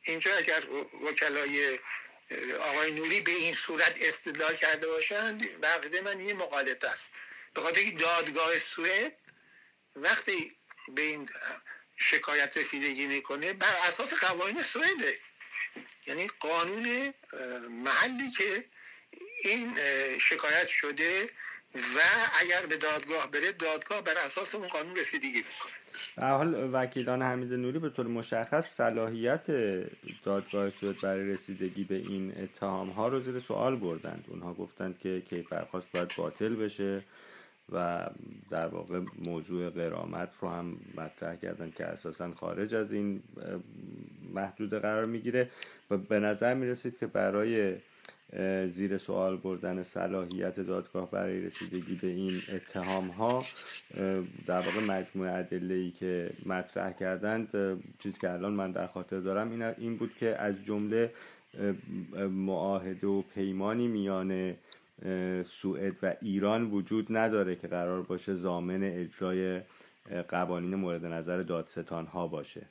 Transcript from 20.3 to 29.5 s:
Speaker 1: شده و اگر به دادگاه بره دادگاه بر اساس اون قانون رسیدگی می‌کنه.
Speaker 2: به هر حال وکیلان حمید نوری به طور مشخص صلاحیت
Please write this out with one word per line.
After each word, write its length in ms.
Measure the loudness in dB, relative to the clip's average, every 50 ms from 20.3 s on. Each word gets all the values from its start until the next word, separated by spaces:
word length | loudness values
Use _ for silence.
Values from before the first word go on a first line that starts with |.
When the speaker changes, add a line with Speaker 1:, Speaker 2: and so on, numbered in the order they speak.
| 6 4 4 4 6 6 4
Speaker 1:
شده 640 | 4 2 2 2 0 2 2 2 4 4 2 0 -2 -6 -10 -12 -12 -12 -14 _ _ -8
و 260 | -4 -4 0 4 6 8 8 8 6 6 6 6 6
اگر 260 | 6 6 6 4 4
به 100 | 2 -2
دادگاه 540 | 0 2 2 2 0 0 0 0 0 0 0
بره 220 | 0 2 2 2
دادگاه 520 | 0 0 0 0 0 0 -2 -2 -4 -2 0
بر 140 | 2 2 2
اساس 360 | 2 0 0 -2 -4 -2 -4
اون 140 | -4 -4 -2
قانون 280 | -2 -2 -2 -2 -2
رسیدگی 320 | -2 -2 0 0 -2 -2 2
می‌کنه. 440 | 0 0 0 0 -8 -10 -10 -10 -10 -14 -16 -14 -12 -12 -12 -10 -4
Speaker 2:
به 60 | 0
هر 140 | 4 4 6
حال 340 | 6 6 4 2 2 0 2
وکیلان 500 | 2 2 2 2 0 -2 2 2 2 2
حمید 300 | 2 2 2 0 -2 -2
نوری 260 | -2 0 0 0 0 0
به 120 | -2 -2
طور 160 | -2 -2 -2
مشخص 680 | 0 0 -2 -2 0 0 0 0 2 2 2 2 0 0
صلاحیت 680 | 2 2 4 4 2 0 0 0 0 2 2 2 2 2 0